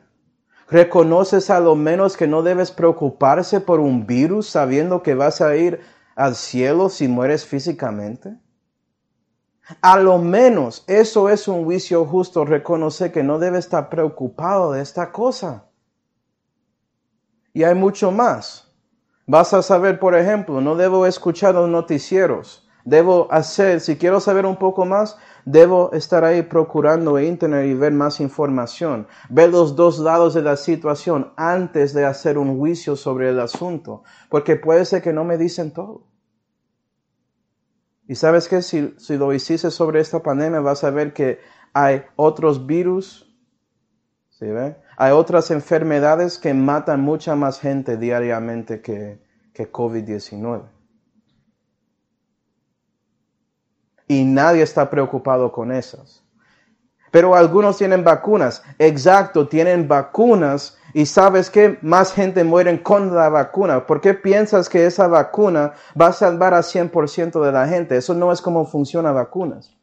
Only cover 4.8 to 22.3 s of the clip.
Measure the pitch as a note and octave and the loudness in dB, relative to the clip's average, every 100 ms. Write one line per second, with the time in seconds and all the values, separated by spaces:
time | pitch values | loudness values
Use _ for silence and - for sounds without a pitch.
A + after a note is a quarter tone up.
4.8 | F3 F3 D#3+ C3 D3 D3+ D#3 D3+ F3 E3 | -2 -2 -2 0 -2 0 0 2 -2 -4
5.8 | - _ _ - C3+ A#2 - B2+ C3 E3 | -14 _ _ -4 -2 -4 -8 -4 0 0
6.8 | F#3+ - C3+ B2 C3 D3 - C#3 E3+ - | -2 -2 -2 -2 -2 -4 -6 -8 -8 -8
7.8 | B2+ G#2 G#2 B2 G3 A3+ _ _ _ _ | -10 -10 -12 -14 -18 -20 _ _ _ _
8.8 | _ _ _ _ _ _ _ _ _ - | _ _ _ _ _ _ _ _ _ 2
9.8 | F#3 F#3+ F#3+ F3+ E3+ G3+ B3+ G3 A#2+ - | 4 6 6 4 2 4 4 4 -2 -8
10.8 | - G3+ A3 G#3+ G3 G#3 G3+ F3+ D#3+ F3+ | 0 2 2 2 2 0 -2 -4 -4 -4
11.8 | - E3+ D3 F#3 F3+ E3+ D3 D3 D#3+ E3 | -2 -2 0 -2 -2 -4 0 -2 -2 -2
12.8 | D#3 D3+ - D#3+ C#3 D#3 F3+ F3+ F3 E3 | -4 -4 -4 -2 -2 -2 -2 -4 -4 -6
13.8 | C#3 E3+ D#3+ - B2+ - E3+ G3 E3 C#3 | -4 -4 -4 -4 -10 -8 -4 -2 -2 -4
14.8 | C#3+ F3 E3+ G3 B3+ - F3 G#2+ _ _ | -8 -10 -10 -4 -6 -4 -12 -14 _ _
15.8 | _ _ _ _ _ _ _ _ _ _ | _ _ _ _ _ _ _ _ _ _
16.8 | _ _ _ _ _ _ _ D#3 E3 F#3 | _ _ _ _ _ _ _ -2 0 2
17.8 | F#3+ G3 F#3+ G3+ B3 A#2 - - _ _ | 0 0 -2 0 0 -2 -10 -20 _ _
18.8 | _ _ _ _ - D#3 F3 G3 F#3 F3+ | _ _ _ _ 2 2 4 0 2 2
19.8 | F#3+ F3 F#3+ E3+ F3+ G#3 F3 C3 C#3 E3 | 2 0 2 2 2 -2 -4 -4 -2 0
20.8 | F#3 F#3 F#3 F3+ F3+ - G3 F3+ F3 E3+ | 0 2 0 -2 -6 0 2 2 0 -2
21.8 | E3 C#3+ - F#3+ E3+ | -4 -6 -2 0 0